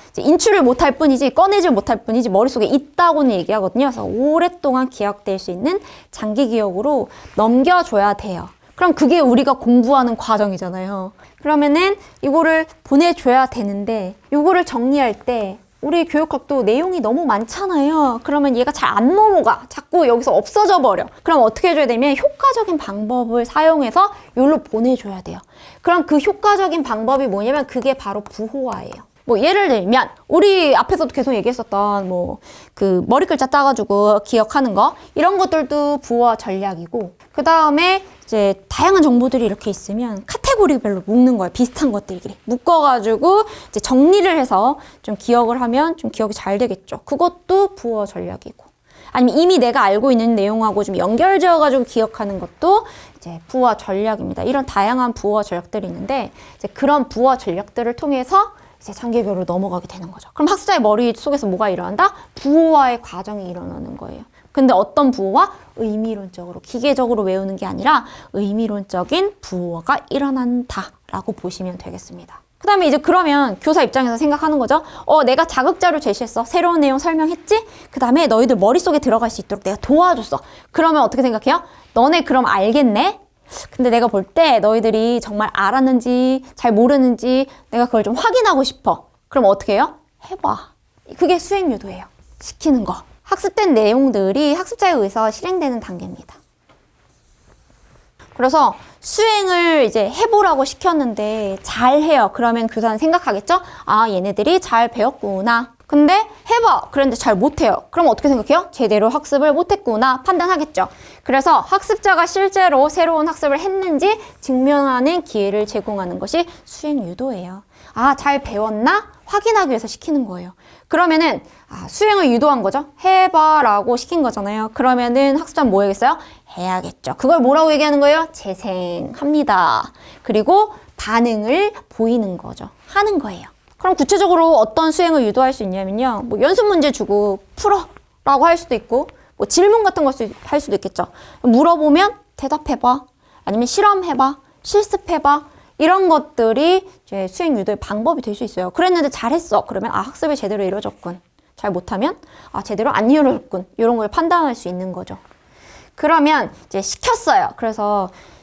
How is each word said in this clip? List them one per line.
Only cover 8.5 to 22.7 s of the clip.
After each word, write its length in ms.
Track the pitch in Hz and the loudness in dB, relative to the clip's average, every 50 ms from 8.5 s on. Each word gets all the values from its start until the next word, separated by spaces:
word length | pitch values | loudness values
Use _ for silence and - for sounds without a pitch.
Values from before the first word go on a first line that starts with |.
| - _ _ _ - | -18 _ _ _ -4
그럼 200 | - 359 226 196 | -2 0 0 2
그게 260 | - 302 240 349 339 | 2 2 2 4 4
우리가 340 | 285 247 233 254 269 277 262 | 4 4 4 2 2 2 -2
공부하는 600 | 269 - 233 240 247 220 240 285 269 247 240 226 | -2 2 2 4 4 4 4 2 2 2 0 -2
과정이잖아요. 960 | - - 226 220 208 208 202 190 - 190 175 185 185 185 196 202 190 185 196 - _ - - _ _ | -4 -2 -2 0 0 0 -2 -4 -6 -8 -10 -8 -8 -8 -8 -8 -8 -10 -12 -14 _ -20 -20 _ _
그러면은 540 | - 285 302 294 294 294 285 330 370 392 415 - - - - - | -4 -2 0 2 2 2 2 2 2 0 -2 -4 -8 -20 -14 -6
이거를 420 | - 285 269 330 320 320 320 320 320 320 - _ _ | -4 0 0 2 2 2 2 0 -2 -4 -10 _ _
보내줘야 640 | - 277 277 349 349 - - - 254 247 262 262 | 0 2 4 4 4 2 0 0 2 2 2 2
되는데 680 | 254 - 247 202 202 202 202 202 226 226 214 185 185 208 _ _ - | 0 -4 -8 -6 -6 -6 -6 -6 -6 -6 -6 -6 -8 -12 _ _ -4
이거를 320 | 285 294 294 370 370 359 349 | -2 2 2 2 2 2 0
정리할 500 | - - 233 240 262 285 285 262 226 202 | -2 -4 -4 -2 0 0 2 0 0 -2
때 440 | - - - 247 226 208 190 196 - _ _ _ - | -4 -6 -6 -4 -4 -4 -6 -8 -14 _ _ _ -10
우리 240 | - 294 330 339 330 | -6 -2 0 0 0
교육학도 560 | 339 - 294 320 311 269 262 - - 285 269 | 0 -2 -2 -2 -2 -4 -8 -6 -4 -4 -2
내용이 380 | 214 202 226 277 339 370 370 339 | 0 0 0 0 0 -2 -4 -4
너무 240 | 208 214 240 320 339 | -2 -2 -2 -2 0
많잖아요. 960 | 262 214 202 226 - - - 403 381 349 294 277 294 320 311 294 254 233 247 - | 0 -2 -2 -4 -8 -8 -8 -6 -2 0 0 0 2 2 2 0 0 0 -4 -4
그러면 320 | - 285 294 277 277 240 | -2 0 0 2 2 2
얘가 160 | 240 247 285 | 0 0 -2
잘 160 | - - - - | -2 -2 -2 0
안 260 | 208 202 233 269 370 | 0 2 2 4 4
넘어가. 480 | 403 427 427 392 330 190 220 - - - - | 4 4 4 4 4 2 2 0 -2 -6 -16
자꾸 380 | - 294 - - - 359 311 240 | -18 -16 -10 -2 2 2 4 4
여기서 240 | 233 233 240 269 | 2 2 2 2
없어져 480 | 175 190 - - - 415 427 403 381 349 | 0 0 0 0 0 2 2 4 4 4
버려. 260 | 262 226 190 - - - - - | 4 2 0 0 -4 -8 -12 -8
그럼 200 | - 339 330 285 | -2 2 4 4
어떻게 260 | 226 214 220 - - 359 | 4 2 2 0 0 2
해줘야 160 | 330 302 285 | 2 2 2
되냐면 300 | 240 233 226 269 294 269 | 0 0 0 0 0 0
효과적인 640 | 277 - 605 587 - - 539 494 453 427 403 | 0 0 -2 -2 2 0 0 2 2 -2 -2